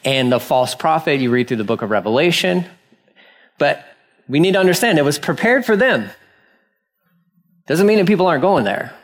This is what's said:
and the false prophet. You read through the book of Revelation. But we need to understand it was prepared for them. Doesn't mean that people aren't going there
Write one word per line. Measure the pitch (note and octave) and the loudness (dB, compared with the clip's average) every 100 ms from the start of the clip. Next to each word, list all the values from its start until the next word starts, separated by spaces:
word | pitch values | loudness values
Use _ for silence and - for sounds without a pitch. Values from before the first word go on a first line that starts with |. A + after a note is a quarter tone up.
and | C3 C3+ B2+ | -2 -2 0
the | B2 | -2
false | - B2+ B2 | 0 -2 -2
prophet. | - D#3+ D#3 D#3+ C#3 | -2 -2 0 0 -2
You | B2 | 0
read | B2 B2 | 0 -2
through | A#2 | -4
the | |
book | G#2 A2+ | -4 -4
of | G#2 | -2
Revelation. | G#2 G#2 A#2+ F3 E3+ F#3 F3+ F3 - _ _ _ _ - _ _ _ | -2 0 0 0 0 -2 -2 -4 -16 _ _ _ _ -20 _ _ _
But | C#3+ - - _ _ _ - | -2 -2 -10 _ _ _ -4
we | C#3 | 0
need | F#3 | 2
to | F#3+ | 2
understand | F#3 F3 A#3 D#3 | 2 2 2 2
it | |
was | C#3+ C#3+ | 0 -2
prepared | - D#3+ A3 C4 B3 | -6 -2 0 0 0
for | G#3 | 2
them. | C4 D3+ G3 - _ _ _ _ _ _ _ _ _ _ _ _ _ _ - | 2 0 -4 -16 _ _ _ _ _ _ _ _ _ _ _ _ _ _ -6
Doesn't | D#3 G3+ | 0 2
mean | G#3+ | 2
that | F#3 | 2
people | G3 F#3 | 2 2
aren't | D3 | 2
going | - D#3 | 2 0
there | G#2 - - - | 0 -4 -8 -14